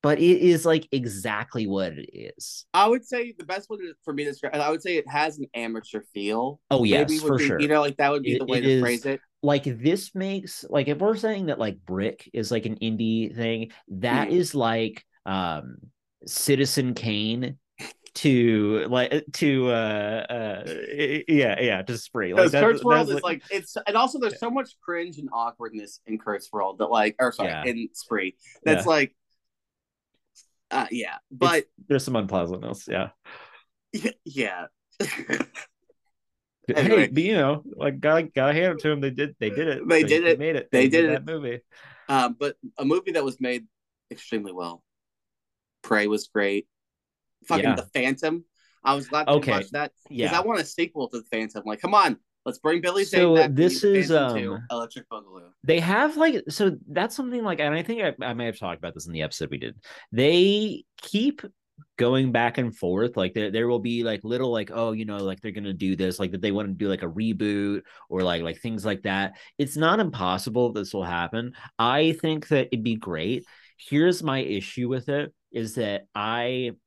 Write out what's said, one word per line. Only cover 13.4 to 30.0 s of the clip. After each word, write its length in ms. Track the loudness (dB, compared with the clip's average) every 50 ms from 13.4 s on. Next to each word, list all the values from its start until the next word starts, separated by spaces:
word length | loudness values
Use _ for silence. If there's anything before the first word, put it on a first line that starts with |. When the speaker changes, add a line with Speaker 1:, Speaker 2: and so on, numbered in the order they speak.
| -4 -2 -2 -4 -6 -10 -14 -20 _ -14
Speaker 1:
that 400 | -8 -4 0 0 2 0 0 2
Speaker 2:
Hmm. 40 | 0
Speaker 1:
is 220 | 0 0 0 -2
like, 480 | 0 0 2 2 0 -2 -4 -6 -10 _ _ _ _ _
um, 540 | -4 -4 -2 -2 -4 -4 -6 -8 -12 -18 -18 -20 -20 _ _ _ _ _ _ -14
Citizen 680 | -10 -6 -4 0 2 2 2 2 0 2 0 0 -2 -2
Kane 640 | -2 -4 -2 -2 -2 -2 -2 -2 -2 -4 -6 -8 _ _ _ _ -18 -18 -18 -18 _ _ -16 _
to, 680 | 0 2 4 6 6 6 6 4 4 4 2 2 0 0 0
like, 340 | 2 2 2 2 0 -2 -2 -4 -4
to, 360 | 0 2 2 4 4 2 2
uh, 560 | 2 2 0 0 -2 -2 -2 -4 -4 -6 -6 -6
uh, 340 | -6 -6 -6 -6 -6 -8 -8
y-, 580 | -8 -8 -8 -8 -8 -4 -2 -2 -2 -2 -4 0 2
yeah, 320 | 4 4 4 4 2 2
yeah, 200 | 0 0 0 0
to 160 | -2 -4 -6
Spree. 360 | -8 -8 -8 _ -4 -4 0 4
Like, 100 | 4 4
Speaker 2:
'Cause 80 | 6
Speaker 1:
that, 100 | 6 4 6
Speaker 2:
Kurt's 200 | 4 4 4 4
World 240 | 6 6 6 6
Speaker 1:
that's 100 | 2 0 -2
Speaker 2:
is 40 | -2
Speaker 1:
like 200 | -4 -4 -4 -6
Speaker 2:
like, 80 | -6
it's, 260 | -6 -6 -6 -6 -10 -6 -4
and 80 | 0 2
also 240 | 2 2 2 0 -2
there's 140 | -4 -4 -4
Speaker 1:
Yeah. 60 | -4
Speaker 2:
so 100 | -6 -4
much 280 | -4 -4 -6 -6 -12 _
cringe 360 | _ -8 -6 -6 -6 -8 -10 -14
and 100 | -12 -6
awkwardness 680 | -4 -4 -4 -4 -6 _ -12 -10 -10 -12 -12 -12 -18 -20 _
in 120 | -8 -8
Kurt's 340 | -6 -4 -6 -6 -6 -6 -6
World 280 | -4 -2 -2 -2 -2 -2
that, 100 | 0 2
like, 260 | 2 2 2 2 2 0
or 120 | -2 -2
sorry, 180 | 0 -2 -4 -4
Speaker 1:
Yeah. 140 | -4 -4 -4
Speaker 2:
in 240 | -4 -4 -4 -8 -10 _
Spree. 420 | -16 -8 -6 -4 -4 -4 -6 -8 _ _ -20 -20 _ 2
That's 220 | 2 2 2 4
Speaker 1:
Yeah. 40 | 4
Speaker 2:
like, 260 | 4 4 2 0 _ _ _ _ _ _ _ _ _ _ _ _ _ _ _ _ _ _